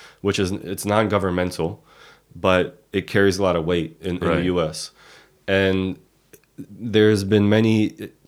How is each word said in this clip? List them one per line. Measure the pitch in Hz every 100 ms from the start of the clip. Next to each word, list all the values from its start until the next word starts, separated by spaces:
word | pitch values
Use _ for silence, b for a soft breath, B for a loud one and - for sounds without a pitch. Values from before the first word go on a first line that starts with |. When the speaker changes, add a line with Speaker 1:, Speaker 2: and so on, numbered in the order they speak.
| B B
Speaker 1:
which | 98 98
is, | 92
it's | 98 - 98 101
non-governmental, | 104 107 101 92 90 90 - 82 - B B B B B
but | 85 95 92 85 - _
it | 101 -
carries | 104 98 90
a |
lot | 98 85
of | 80
weight | 87 80 -
in, | 95 87
in |
the | 87
Speaker 2:
Right. | 82 90
Speaker 1:
U | 90
S. | 80 80 - B B B B B -
And | 98 95 95 95 - _ _ _ - _ -
there's | - 104 113 104 107 104 95
been | 107 101
many | 110 113 110 107 - 104 _